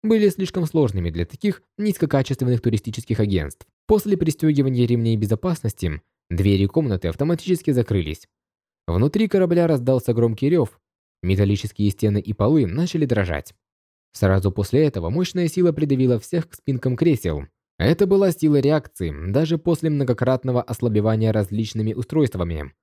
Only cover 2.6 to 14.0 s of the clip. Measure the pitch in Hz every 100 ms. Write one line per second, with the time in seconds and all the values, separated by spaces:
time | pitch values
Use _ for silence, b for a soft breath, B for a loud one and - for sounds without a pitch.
2.6 | 120 110 - 113 - 110 104 95 73 -
3.6 | - _ - 214 208 190 160 147 156 143
4.6 | 135 123 120 120 113 113 104 110 185 165
5.6 | 110 - 90 76 _ _ _ 85 98 98
6.6 | 98 - 143 92 85 80 147 170 - 175
7.6 | - 127 113 101 76 76 _ _ _ _
8.6 | _ _ - 87 135 202 214 196 180 175
9.6 | 170 147 123 131 - 117 117 110 139 170
10.6 | 120 _ _ _ _ _ 90 98 101 101
11.6 | 104 - 104 - 107 104 104 107 104 156
12.6 | 107 110 170 170 143 110 90 76 - _
13.6 | _ _ _ _